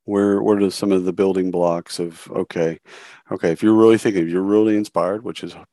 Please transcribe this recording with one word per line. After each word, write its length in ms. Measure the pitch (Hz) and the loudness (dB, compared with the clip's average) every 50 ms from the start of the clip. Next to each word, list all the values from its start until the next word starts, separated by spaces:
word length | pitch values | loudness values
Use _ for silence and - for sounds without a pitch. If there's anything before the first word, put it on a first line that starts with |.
| _ | _
Where, 360 | 104 101 101 101 101 101 98 | -4 -2 0 2 2 0 0
what 200 | 110 107 104 101 | 2 0 2 2
are 80 | 101 95 | 0 -2
some 220 | - - 104 101 | -2 -2 0 0
of 120 | 95 92 90 | 0 0 0
the 100 | 92 85 | -2 -2
building 360 | 95 98 95 92 95 92 92 | 0 0 0 0 0 -2 -2
blocks 480 | 87 87 87 85 85 85 - - - | -2 0 0 0 -2 -4 -8 -10 -8
of, 320 | - 87 85 82 - - - | -8 -8 -8 -10 -14 -18 -8
okay, 480 | - 92 90 - - 87 82 82 80 - _ - - - - - - - _ - | -6 -6 -6 -4 -4 -4 -2 -2 -4 -8 _ -20 -20 -20 -20 -20 -20 -20 _ -12
okay, 200 | 101 - - 87 | -8 -4 -2 -2
if 120 | 82 - 110 | -2 0 2
you're 100 | 107 110 | 4 4
really 240 | 110 110 113 113 | 6 6 6 6
thinking, 260 | 104 - 117 98 92 82 | 4 2 0 -2 0 -2
if 60 | 82 | -2
you're 140 | 87 92 95 | -2 -4 -2
really 340 | 101 104 107 110 110 107 | 0 2 2 2 2 0
inspired, 460 | 104 104 - - 87 85 90 101 110 123 | -2 -2 -4 -4 -4 -2 -2 -4 -6 -8
which 200 | 101 82 - - | -12 -12 -12 -14
is 120 | 85 - - - _ | -14 -16 -18 -20 _